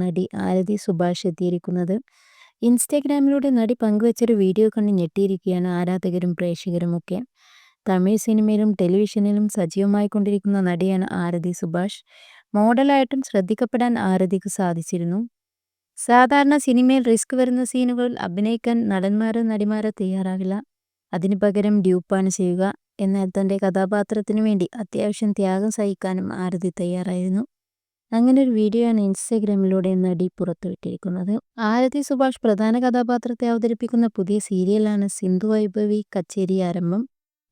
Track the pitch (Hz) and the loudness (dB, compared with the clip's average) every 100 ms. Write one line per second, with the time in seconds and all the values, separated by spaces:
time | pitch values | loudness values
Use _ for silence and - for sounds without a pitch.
0 | 180 170 185 208 190 185 185 208 - 170 | 0 -2 -4 -4 -2 0 0 -2 -2 -2
1 | 175 175 190 165 180 175 - 180 175 208 | 0 -2 -4 -4 -2 -2 -4 -4 -2 -4
2 | - _ _ _ - _ 233 240 - 294 | -6 _ _ _ -20 _ 2 2 2 -2
3 | 277 285 277 277 277 247 226 240 220 208 | 0 2 2 2 2 2 0 0 0 2
4 | 233 226 233 220 190 185 220 220 208 196 | 2 2 2 2 2 4 2 2 0 0
5 | 170 - 196 190 - 180 180 175 175 185 | 0 0 0 0 -2 -2 -2 -2 -2 -2
6 | 185 180 180 170 175 170 - 175 175 170 | -2 -2 -2 -2 -2 -4 -4 -2 -2 -4
7 | - 185 254 _ _ _ _ _ - 185 | -4 -8 -8 _ _ _ _ _ -2 2
8 | 185 214 - 214 214 214 214 196 175 190 | 2 2 2 2 2 2 2 2 2 2
9 | 208 214 202 208 208 208 170 196 196 202 | 2 0 0 2 0 -2 -2 0 0 2
10 | 208 208 202 202 202 202 180 175 185 190 | 0 0 0 0 0 0 0 0 0 0
11 | 185 180 175 175 175 175 175 170 196 - | -2 -2 -2 -2 -4 -4 -4 -4 -4 -6
12 | _ _ - - _ 208 214 233 277 277 | _ _ -20 -20 _ 2 4 4 4 4
13 | 262 269 262 202 180 214 240 240 240 233 | 2 -2 -2 -2 0 -2 -2 0 0 0
14 | 190 185 185 190 190 - 185 170 165 180 | 0 2 2 -2 -4 -4 -2 -2 -4 -4
15 | 170 185 240 - _ _ _ _ _ - | -2 -4 -4 -10 _ _ _ _ _ -10
16 | - 240 254 285 277 294 269 247 254 262 | 2 4 6 4 4 2 2 4 4 4
17 | 240 226 - 254 254 247 254 254 247 247 | 4 2 0 0 0 0 -2 0 0 0
18 | 247 240 185 175 208 226 - 233 226 190 | -2 -4 -6 -2 -2 -2 0 0 0 0
19 | 190 208 226 226 226 214 208 214 214 - | 0 0 0 0 -2 0 -2 -2 -4 -4
20 | 190 190 185 185 185 202 - _ _ _ | -4 -2 -2 -4 -4 -4 -8 _ _ _
21 | _ 175 185 202 208 196 208 208 185 180 | _ -4 -2 0 2 2 2 2 4 2
22 | - 190 190 - 185 180 190 - _ - | 0 0 0 0 -2 0 -2 -4 _ -4
23 | 196 196 190 196 190 196 196 185 185 208 | -2 0 -2 -2 -2 0 0 0 0 -2
24 | 202 214 202 214 220 202 175 240 208 208 | -2 -4 -2 0 2 2 0 -4 -8 -4
25 | 214 208 214 208 196 190 214 214 202 190 | -4 -2 -2 0 0 0 -2 -2 -2 -2
26 | 190 185 190 - 180 180 180 - 175 180 | -4 -4 -4 -6 -4 -4 -4 -4 -4 -4
27 | 180 180 185 190 254 _ _ _ _ _ | -4 -4 -2 -2 -4 _ _ _ _ _
28 | _ 226 247 262 262 220 214 226 233 220 | _ 2 4 6 4 2 2 2 2 2
29 | 202 190 - 226 208 202 190 190 185 185 | 2 -2 -2 -2 0 2 2 2 2 2
30 | 185 175 180 - 175 170 185 180 208 185 | 0 0 -2 -2 -6 -4 -8 -8 -8 -8
31 | 185 180 185 214 - - 214 233 254 294 | -6 -6 -4 -4 -6 -6 -2 2 0 0
32 | 277 262 262 254 233 202 220 240 254 247 | -2 0 0 0 0 2 2 0 2 0
33 | 240 247 240 233 240 233 226 226 240 233 | 0 -2 -4 -4 -2 0 -2 -2 -2 0
34 | 233 - 185 208 - 190 185 214 214 208 | 0 0 -2 -2 -2 0 2 2 2 0
35 | 202 - 190 185 214 214 214 208 208 214 | -2 -2 -2 0 2 0 0 -2 0 -2
36 | 208 196 170 - 185 190 180 175 170 190 | -2 -6 -6 -4 0 0 0 -2 -2 -2
37 | 262 _ _ _ _ | -4 _ _ _ _